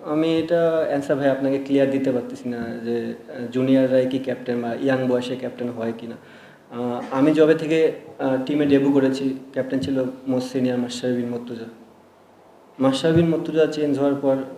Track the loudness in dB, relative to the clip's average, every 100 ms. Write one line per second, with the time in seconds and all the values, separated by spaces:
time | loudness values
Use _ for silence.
0 | -2 0 2 0 2 2 2 2 0 -2
1 | 0 2 2 2 0 -2 2 2 4 2
2 | 0 -2 -4 -10 -8 -6 -8 -8 -4 -4
3 | -4 -10 -14 -12 -6 -2 2 4 4 4
4 | 2 -2 -4 -6 -4 -4 -4 -2 0 0
5 | 2 0 -2 -6 -8 -6 -8 -4 -6 -6
6 | -12 -14 -18 -20 -20 -20 _ -8 -6 -6
7 | -4 2 4 6 6 4 2 2 2 0
8 | -16 -6 -2 -2 -2 0 4 4 4 4
9 | 2 0 -4 -6 -8 -6 -4 -4 -2 -2
10 | -2 -6 -4 -2 -2 -2 0 0 -4 -4
11 | -2 -2 -2 -6 -8 -12 -12 -16 -20 -20
12 | _ _ _ _ -20 -20 -20 0 0 2
13 | 2 4 4 0 0 2 2 2 0 2
14 | 0 2 0 0 -2